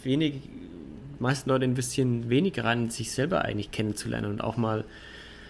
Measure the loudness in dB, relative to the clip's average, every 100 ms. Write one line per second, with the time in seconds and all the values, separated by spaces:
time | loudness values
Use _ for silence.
0 | 0 2 2 -2 -10 -14 -14 -14 -14 -14
1 | -12 -2 0 2 4 4 4 2 0 2
2 | 2 2 4 4 4 2 2 2 0 -2
3 | -4 0 2 2 2 0 -2 -2 0 -2
4 | -2 -2 -2 -2 0 2 2 2 -2 -10
5 | -18 -16 -16 -18 -18